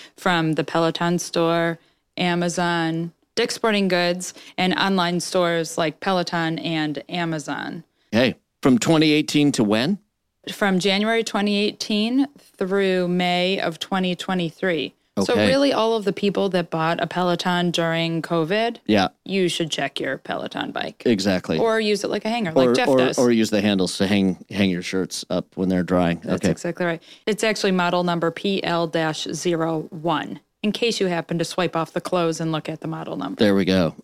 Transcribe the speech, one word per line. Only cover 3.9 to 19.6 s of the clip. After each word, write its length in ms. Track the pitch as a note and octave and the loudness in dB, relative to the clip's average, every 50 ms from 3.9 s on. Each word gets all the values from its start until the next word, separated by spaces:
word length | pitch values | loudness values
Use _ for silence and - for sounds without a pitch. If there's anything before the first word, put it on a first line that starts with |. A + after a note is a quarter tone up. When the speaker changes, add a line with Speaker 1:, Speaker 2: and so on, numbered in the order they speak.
| F3+ F3 F3 F3 F3+ F3+ F3+ - - - - - - - | 2 2 2 2 0 -2 -6 -10 -12 -16 -20 -10 -4 -2
Speaker 1:
and 160 | F#3 F#3 - | 0 0 2
online 460 | - F#3+ G3 F#3+ F#3 E3+ F3 F3+ F3 | 2 2 2 2 2 2 2 0 -2
stores 580 | - - - F#3 F3 E3+ E3+ E3 D#3+ D#3+ - E3+ | -2 0 0 2 2 2 2 0 -2 -2 -2 -2
like 220 | E3 D#3 D3+ - | -2 -2 -2 -4
Peloton 600 | - G3 F#3+ F3+ E3+ - F3+ E3+ E3 D#3+ E3 D#3+ | -2 0 0 0 0 -2 -2 -2 -2 -2 -2 -4
and 440 | - E3+ E3 D#3 D3+ D3+ C#3+ C#3 - - | -4 -4 -2 -2 -2 -2 -4 -6 -8 -8
Amazon. 760 | F3 F3 E3+ E3 D#3+ D#3 C#3 D3+ C3+ - - - - E3+ - _ _ _ _ _ | -6 -4 -4 -4 -4 -6 -6 -8 -8 -8 -8 -8 -10 -12 -14 _ _ _ _ _
Speaker 2:
Hey, 240 | - A2+ C3 A2+ - - _ _ _ _ - | 2 2 2 2 0 -2 _ _ _ _ 4
from 160 | C#3+ B2+ A2 | 4 4 4
twenty 320 | - - E3 D#3 D#3 D3+ | 4 4 4 4 6 4
eighteen 400 | D3+ D#3 D3+ - - D3 D3 C#3+ - | 4 2 0 0 2 2 2 4 2
to 100 | - A2+ | 2 2
when? 360 | G2+ G#2+ A2 B2+ D#3+ G#3 - - _ _ _ _ _ _ _ _ - | 2 2 2 2 0 -2 -4 -6 _ _ _ _ _ _ _ _ -14
Speaker 1:
From 280 | F#3 - G#3+ G3 F#3+ F3+ | -4 -2 0 2 2 2
January 440 | E3+ G3+ F#3+ G3 G#3 A3 A3+ A3+ A3 | 2 2 0 2 0 0 0 0 -2
twenty 340 | - - G#3 G3+ G#3 G3+ G3+ | -2 -2 -2 0 0 0 0
eighteen 680 | G#3 - - - - - A3 G#3 G#3+ A#3 B3 C4+ C4+ - - - | 0 -2 -4 -6 -4 -2 0 0 0 0 0 0 0 -2 -4 -12
through 680 | - - _ - G3 F3+ G3 G3 G3 F#3+ F#3 F#3 F3+ F3 | -20 -20 _ -6 -4 -2 0 0 2 2 0 0 0 0
May 520 | F3 F3+ F3+ F3+ F3+ F3+ F3+ F#3 F#3+ - | 0 0 0 2 2 2 2 0 0 0
of 180 | - F3 D#3+ - | -2 -4 -4 -6
twenty 380 | - - G3 F#3 F#3 F3+ F3 | -6 -4 -2 -2 0 -2 -2
twenty-three. 800 | - - - F#3 F3+ E3+ D#3 - - F#3+ F#3 E3+ D3+ A2+ - - _ _ _ _ - F#2+ | -4 -4 -4 -2 -2 -2 -4 -4 -4 -4 -2 -2 -2 -4 -6 -10 _ _ _ _ -2 0
So 80 | - | 0
Speaker 2:
Okay. 160 | A#3+ A3 G#3+ - | 2 2 4 4
Speaker 1:
really 240 | C4 C#4 C#4+ C#4 | 4 4 2 2
all 240 | A#3 G#3+ A3 A3+ A3+ | 2 2 2 0 0
of 80 | A3 G3 | 0 -2
the 80 | G3 | -2
people 380 | F#3 - G3+ G3+ F3+ G3 G3 G3 | -2 -2 -2 -2 0 0 -2 0
that 200 | F3+ F3+ E3+ - | 0 -2 -2 -2
bought 320 | - D#3+ D#3+ E3 E3+ E3 | -4 -2 0 0 0 -2
a 60 | - D#3 | -4 -4
Peloton 640 | - F3 F3+ F3+ F3 E3 - F#3 F3+ F3+ F3+ F3 | -2 -2 0 0 0 0 0 0 0 2 0 0
during 500 | D#3+ F3 E3 E3 E3 E3 E3 E3 E3 E3 | 0 0 0 0 0 0 0 -2 -2 -4
covid, 580 | D3 - E3+ E3 D#3+ D3+ G3+ G#3+ A3+ A#3 A3+ - _ | -2 -2 0 0 0 0 0 0 0 -2 -4 -6 _
Speaker 2:
Yeah. 220 | - G#3+ G3 F#3 - - _ _ | 2 2 4 2 2 -2 _ _
Speaker 1:
you 240 | - F#3+ G3 F3+ E3+ | -4 -2 0 0 0
should 240 | - D#3+ | 0 -2